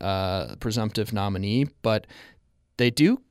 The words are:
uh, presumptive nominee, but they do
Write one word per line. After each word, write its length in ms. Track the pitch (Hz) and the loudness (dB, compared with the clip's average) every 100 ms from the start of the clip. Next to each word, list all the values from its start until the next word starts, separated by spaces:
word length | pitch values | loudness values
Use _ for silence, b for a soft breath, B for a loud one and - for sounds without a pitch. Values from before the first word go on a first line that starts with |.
uh, 560 | 98 95 95 92 62 - | -4 -2 -2 -2 -4 -6
presumptive 560 | 117 113 110 - 104 | -4 -2 -2 -2 -4
nominee, 540 | 107 101 95 101 117 147 - | -2 -2 -2 0 0 0 -2
but 240 | 113 107 - B B B _ _ _ - | -2 -2 -2 B B B _ _ _ -2
they 120 | 123 | 0
do 300 | 120 160 262 - | 4 4 4 -4